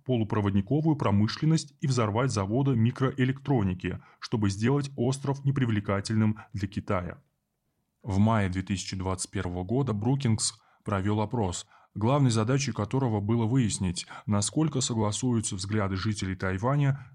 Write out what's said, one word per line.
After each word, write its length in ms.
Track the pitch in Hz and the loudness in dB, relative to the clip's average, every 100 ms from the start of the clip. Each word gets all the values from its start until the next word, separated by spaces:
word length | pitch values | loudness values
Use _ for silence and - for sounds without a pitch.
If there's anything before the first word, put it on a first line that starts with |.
полупроводниковую 920 | - 123 104 107 101 101 98 143 156 | -2 0 0 0 2 2 2 2 2
промышленность 800 | 147 110 101 107 - 151 160 - - | 2 2 2 2 2 2 2 0 -6
и 60 | 156 | -2
взорвать 440 | 123 107 104 131 | 2 2 2 0
заводы 460 | 107 95 113 139 120 | 0 0 2 2 4
микроэлектроники, 1300 | 113 127 135 - 127 131 - 139 98 90 92 90 - - | 2 2 0 2 0 0 0 2 2 0 -4 -6 -10 -18
чтобы 300 | - 123 104 | -6 0 0
сделать 400 | 95 113 143 139 | 2 0 0 -2
остров 480 | - 120 135 135 139 139 | -2 -2 0 -2 -2 0
непривлекательным 920 | 135 127 107 101 98 98 110 110 107 - | 0 0 0 0 -2 0 2 2 0 -6
для 160 | 101 98 | -6 -6
Китая. 480 | - - 98 87 - _ _ _ _ _ _ _ _ | -6 -4 -2 -4 -10 _ _ _ _ _ _ _ _
В 160 | - 98 | -2 2
мае 320 | 107 113 98 | 4 4 0
две 100 | 92 | -2
тысячи 340 | 92 98 - | -4 -4 -4
двадцать 360 | 98 92 92 - | -6 -4 -4 -6
первого 340 | 101 90 90 | -6 -6 -4
года 300 | 92 120 135 | -2 -2 -2
Брукингс 640 | 104 110 139 135 107 - - _ _ | -2 0 0 2 0 -2 -6 _ _
провел 380 | - 101 98 107 | -4 -2 0 0
опрос, 440 | 107 120 98 87 - - _ | 0 0 -2 -4 -10 -20 _
главной 360 | - 107 143 135 | -4 0 4 4
задачей 420 | 113 110 135 139 | 4 2 0 -2
которого 500 | 117 104 131 135 107 | -4 -2 0 0 0
было 240 | 101 117 113 | 0 0 2
выяснить, 600 | 131 113 - 92 85 - - - | 2 2 0 -2 -4 -8 -10 -2
насколько 560 | 104 101 - 156 139 | 0 0 0 0 0
согласуются 760 | - 113 107 104 131 117 107 98 | -2 0 -2 0 0 0 0 -4
взгляды 400 | 98 107 98 95 | -4 -2 0 -2
жителей 400 | 98 104 95 92 | -2 -2 -4 -4
Тайваня 760 | 98 95 117 143 143 139 - | -4 -2 0 2 2 0 -6